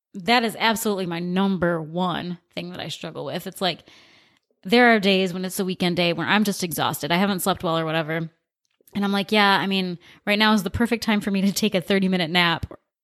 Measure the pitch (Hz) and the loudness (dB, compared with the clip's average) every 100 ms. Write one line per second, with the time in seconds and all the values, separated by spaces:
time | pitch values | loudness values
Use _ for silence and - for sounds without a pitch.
0 | _ 196 175 240 226 170 220 214 220 196 | _ -10 0 0 0 0 0 0 0 -2
1 | 180 170 175 180 196 190 170 170 151 165 | -4 -4 -2 0 2 2 0 -2 -4 -4
2 | 180 151 175 175 _ - 175 180 170 - | -2 -2 -6 -10 _ -12 -12 -10 -10 -10
3 | 170 147 143 151 190 - 185 151 - - | -12 -10 -8 -8 -10 -4 -4 -4 -12 -20
4 | - _ _ _ _ _ 185 233 240 226 | -20 _ _ _ _ _ 2 4 6 6
5 | 190 190 190 180 185 - 185 185 180 175 | 4 2 2 -2 -6 -4 -4 0 0 2
6 | 175 165 135 196 202 190 180 151 120 151 | 0 0 0 2 2 -2 -4 -2 -2 -2
7 | 147 170 202 190 196 175 175 165 160 160 | -2 0 0 0 -2 -2 -2 -2 -2 -2
8 | 151 165 165 - _ _ _ _ _ - | -2 -4 -6 -10 _ _ _ _ _ -4
9 | 202 196 196 214 202 196 185 190 185 175 | -2 -2 0 2 4 4 2 0 -2 -6
10 | - - - 208 214 214 180 - 233 226 | -12 -12 -2 2 4 4 2 -2 -2 0
11 | - 208 202 196 196 180 214 185 165 196 | 0 0 0 0 0 2 0 0 0 2
12 | 185 185 160 180 175 165 - - _ _ | 2 0 0 2 2 0 -4 -12 _ _